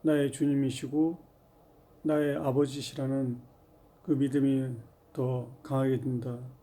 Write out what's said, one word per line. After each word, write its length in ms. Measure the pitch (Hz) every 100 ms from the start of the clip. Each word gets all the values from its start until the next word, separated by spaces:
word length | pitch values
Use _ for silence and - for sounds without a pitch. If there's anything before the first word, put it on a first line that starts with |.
나의 300 | 160 147 143
주님이시고 840 | - 147 139 135 131 131 147 160 175 - _ - - - - - -
나의 340 | 156 151 147 147
아버지시라는 1040 | 147 127 143 139 - - 135 135 127 123 - - - - - -
그 80 | -
믿음이 640 | 139 139 139 139 135 131 117 - - _
더 400 | - 127 127 123 -
강하게 380 | - 135 135 127
된다. 400 | 127 123 123 120 127 -